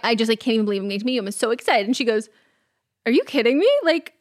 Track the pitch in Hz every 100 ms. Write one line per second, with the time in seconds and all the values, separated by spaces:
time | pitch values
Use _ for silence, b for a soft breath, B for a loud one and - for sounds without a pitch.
0 | 220 226 226 220 - 226 208 196 202 202
1 | 240 254 196 202 - 254 - 247 202 254
2 | 233 220 220 _ _ _ _ _ _ _
3 | 233 277 554 277 226 277 440 571 339 320
4 | - _